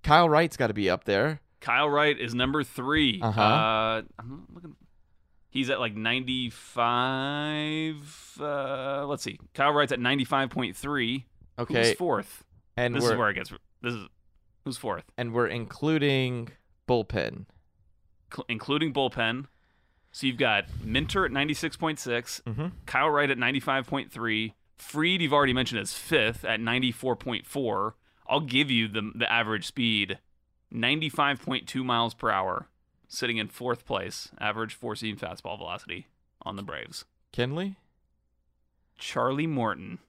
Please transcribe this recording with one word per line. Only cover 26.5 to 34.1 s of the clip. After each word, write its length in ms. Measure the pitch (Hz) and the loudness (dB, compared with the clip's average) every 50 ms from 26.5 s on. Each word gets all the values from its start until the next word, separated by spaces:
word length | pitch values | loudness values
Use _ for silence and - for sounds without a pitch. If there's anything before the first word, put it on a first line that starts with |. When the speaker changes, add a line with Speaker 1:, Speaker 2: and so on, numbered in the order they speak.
| 113 110 | -2 -2
Speaker 2:
ninety-four 540 | 117 113 120 127 131 123 117 - - 131 120 | 0 0 0 2 0 0 -2 -2 -2 -2 -2
point 300 | - - 123 117 98 - | -2 -2 -6 -6 -6 -6
four. 480 | - - 143 135 113 104 95 101 110 - _ _ _ _ _ _ | -6 -4 -2 -2 0 0 0 0 -2 -4 _ _ _ _ _ _
I'll 120 | - - 147 | 0 0 0
give 300 | 156 131 123 135 147 139 | 0 2 2 2 2 4
you 180 | 127 113 113 | 4 2 2
the, 240 | 110 101 110 104 107 - | 2 0 -4 -4 -4 -2
the 160 | 113 117 - | -2 0 2
average 340 | 117 117 113 107 110 104 - | 2 2 2 2 -2 -2 -4
speed, 540 | - - 135 120 117 110 104 101 95 95 - _ _ _ _ _ _ _ _ _ _ | -6 -2 0 2 2 4 2 0 -2 -4 -10 _ _ _ _ _ _ _ _ _ _
ninety-five 680 | - 120 113 123 147 156 160 147 - - 147 143 139 - | -4 -2 0 0 0 0 -2 -4 0 2 2 2 0 -2
point 260 | - - 135 123 - | -4 -6 -6 -6 -6
two 160 | - - 131 131 | -6 -6 -4 -2
miles 300 | 127 120 117 117 113 - | 0 2 2 2 0 -2
per 160 | _ - 113 | _ 0 0
hour, 380 | 104 95 95 92 90 - - _ _ _ _ _ _ _ _ | 2 2 0 0 -2 -4 -6 _ _ _ _ _ _ _ _
sitting 300 | _ - - 127 120 117 | _ -6 -4 -2 -2 0
in 100 | 113 107 104 | -2 -4 -6
fourth 360 | - - 123 127 120 117 - | -8 -6 -4 -4 -4 -4 -4
place, 440 | - 113 95 92 98 | -4 -4 -4 -4 -6